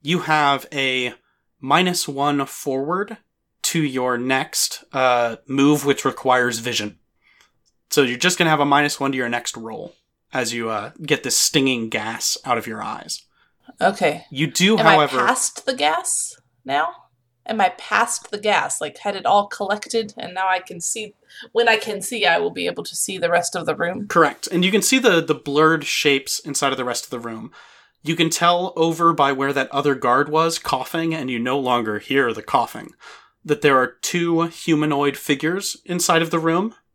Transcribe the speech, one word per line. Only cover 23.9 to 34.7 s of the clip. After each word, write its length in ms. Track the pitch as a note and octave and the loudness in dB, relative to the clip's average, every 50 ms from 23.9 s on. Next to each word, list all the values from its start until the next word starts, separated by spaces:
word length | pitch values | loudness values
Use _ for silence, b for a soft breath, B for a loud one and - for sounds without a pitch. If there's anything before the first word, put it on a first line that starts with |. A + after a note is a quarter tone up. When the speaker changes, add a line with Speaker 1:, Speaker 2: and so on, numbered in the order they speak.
| F#3 - G#3 G3+ | -4 -6 -8 0
Speaker 1:
Correct. 380 | - F3 E3 C#3+ - - - | 4 4 4 4 2 -4 -10
And 180 | - F#3+ E3+ F3+ | -4 0 2 2
you 60 | F#3+ | 4
can 100 | F#3+ G#3+ F#3 | 2 2 2
see 160 | - - C4 | 4 2 4
the, 220 | B3 B3 F#3 E3 | 4 4 4 4
the 140 | D#3+ E3 D3+ | 2 0 -2
blurred 500 | C3+ - C#3+ C#3 D3 D#3 D#3 D#3+ D#3+ C#3+ | -4 -2 -4 2 4 4 4 4 2 -2
shapes 540 | - - - - D3+ C#3+ C3+ C3+ - - - | -4 -4 0 2 2 2 2 0 -4 -8 -8
inside 320 | - D#3+ C#3 - - C#3 C3+ | -8 -6 -4 -2 0 0 0
of 60 | B2+ | -2
the 60 | B2+ | -4
rest 200 | B2 A#2+ - - | -4 -4 -6 -8
of 60 | - | -8
the 80 | - B2 | -10 -10
room. 320 | A#2 A#2 A2+ A2+ A2+ - B B B B B B B B B _ _ | -8 -8 -10 -10 -12 -16 B B B B B B B B B _ _
You 120 | D3 E3 | -4 0
can 140 | D#3+ E3+ E3 | 0 2 0
tell 420 | D#3+ - F3 F3 F3 F3 F3+ F#3 - | 2 2 2 2 4 2 0 -2 -2
over 360 | - E3 E3 E3 D#3+ E3+ E3+ E3 | 0 0 0 0 2 2 2 4
by 200 | C#3 C#3+ C#3 C#3 | 4 2 2 2
where 200 | C3 C#3 C#3 C#3+ | 0 0 0 0
that 180 | C#3 C3 - - | 0 -2 -2 -2
other 220 | C#3 C#3 D3 C#3 | -2 0 0 0
guard 320 | B2+ - B2+ B2 C3 D3 D3 | 2 2 2 4 4 2 2
was 300 | D3+ D#3 E3 E3 D#3+ - | 2 2 2 2 0 -4
coughing, 560 | - - - C3 B2+ - - E3 E3 E3 D#3+ | -4 -2 -2 -2 -2 -4 -6 -4 -2 -2 -2
and 160 | D#3 C#3+ B2+ | -4 -4 -4
you 80 | B2+ A#2 | -4 -4
no 180 | A#2 B2+ B2+ C#3+ | -2 -2 -2 0
longer 400 | C3+ B2+ B2 A#2+ A#2 G#2+ G#2 G#2 | 0 2 0 0 0 -2 -4 -6
hear 340 | - - C3+ C#3 C3+ A#2+ A2 | -4 0 2 2 2 2 0
the 100 | A2 G#2 | -4 -8
coughing, 480 | - - C3 A#2 - - A#2 - - - B B B B B B B B B _ | 0 0 0 0 0 -4 -14 -16 -18 -20 B B B B B B B B B _
that 160 | - D3+ C#3+ | -2 -2 2
there 160 | - D3 C#3 | 4 6 6
are 200 | C3 B2+ B2 - _ - | 6 4 2 -2 _ -8
two 400 | - - F3 E3+ E3+ E3+ E3 E3 | -4 -2 0 0 2 2 2 0
humanoid 720 | E3 E3 - - - | 0 -4 -8 0 2